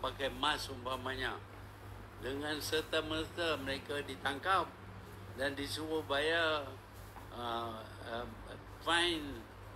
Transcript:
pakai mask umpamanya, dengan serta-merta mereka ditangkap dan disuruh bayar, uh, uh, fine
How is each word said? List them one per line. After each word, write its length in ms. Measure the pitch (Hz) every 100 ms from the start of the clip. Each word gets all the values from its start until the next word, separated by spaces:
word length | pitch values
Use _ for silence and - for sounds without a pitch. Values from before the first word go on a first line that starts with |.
pakai 260 | 131 - 131
mask 420 | 127 143 143 -
umpamanya, 640 | 123 123 131 127 131 123 101 - - - - - - - -
dengan 400 | 120 139 147 151
serta-merta 1000 | - 160 156 160 156 160 151 - 165 143
mereka 400 | 135 139 - 143
ditangkap 640 | 139 131 135 139 - 185 165 - - - - - - -
dan 160 | 139 139
disuruh 480 | 143 147 156 160
bayar, 640 | 151 139 156 170 160 151 135 - - - - - - 117
uh, 440 | 120 117 117 110 113 - 117
uh, 180 | 117 117 110 - 107 - -
fine 560 | 156 170 175 160 147 117 - - -